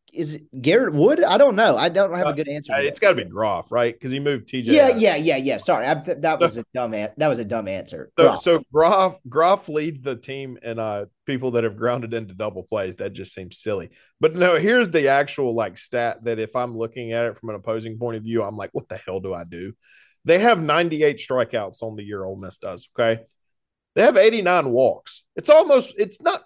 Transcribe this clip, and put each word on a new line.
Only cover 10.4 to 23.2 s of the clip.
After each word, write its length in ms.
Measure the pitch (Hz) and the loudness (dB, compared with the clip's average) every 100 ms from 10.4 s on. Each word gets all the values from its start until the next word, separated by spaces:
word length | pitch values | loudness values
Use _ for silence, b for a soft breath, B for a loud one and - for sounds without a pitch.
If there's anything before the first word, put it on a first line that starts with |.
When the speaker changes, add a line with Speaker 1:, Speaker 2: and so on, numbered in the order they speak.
| 135 123 | -12 -12
Speaker 2:
in, 180 | 117 113 | -10 -6
uh, 260 | 110 104 104 _ - | -6 -6 -10 _ -8
people 260 | 131 127 | -4 -2
that 120 | 117 | -2
have 140 | 113 104 | -2 -2
grounded 360 | 120 123 113 | -2 -2 -6
into 200 | 117 107 | -8 -10
double 300 | 92 107 95 | -8 -8 -8
plays. 320 | 90 107 95 92 | -8 -6 -6 -8
That 160 | 101 | -12
just 200 | 95 95 | -12 -16
seems 260 | - 87 - | -16 -16 -12
silly. 300 | 107 101 82 b b _ | -8 -8 -8 b b _
But 160 | 156 170 | -2 2
no, 200 | 180 165 | 2 4
here's 340 | 196 247 208 | 2 2 2
the 180 | 160 135 | 0 2
actual, 460 | 139 143 - 131 117 | 2 0 -4 -4 -2
like, 220 | 104 87 | -4 -8
stat 460 | - 123 117 - | -8 -4 -4 -4
that 160 | 113 113 | -6 -4
if 160 | 107 127 | -4 -6
I'm 220 | 123 113 | -6 -6
looking 340 | 113 123 113 | -8 -8 -6
at 120 | 117 117 | -4 -4
it 120 | 104 | -6
from 120 | 113 | -12
an 60 | 104 | -10
opposing 420 | 107 113 113 110 | -6 -6 -6 -8
point 200 | 120 113 | -8 -6
of 60 | |
view, 200 | 110 113 | -4 -2
I'm 140 | 101 104 | -2 -6
like, 120 | 98 | -8
"What 140 | - - | -10 -10
the 100 | 92 | -14
hell 220 | - 95 | -8 -8
do 140 | 95 | -8
I 100 | 87 85 | -10 -12
do?" 280 | 87 98 - b b b b 139 | -14 -14 -16 b b b b 0
They 140 | 180 | 4
have 220 | 233 202 | 4 2
ninety-eight 560 | 156 151 175 156 151 139 | 2 0 0 2 0 0
strikeouts 640 | - 127 113 113 98 - | -4 -2 -2 -4 -6 -10
on 140 | 113 107 | -12 -12
the 80 | |
year, 200 | 101 101 | -12 -10
Ole 140 | 95 95 | -10 -10
Miss 200 | 92 - | -14 -12
does, 300 | 95 87 - - | -12 -12 -12 0
okay? 260 | 117 113 | 0 0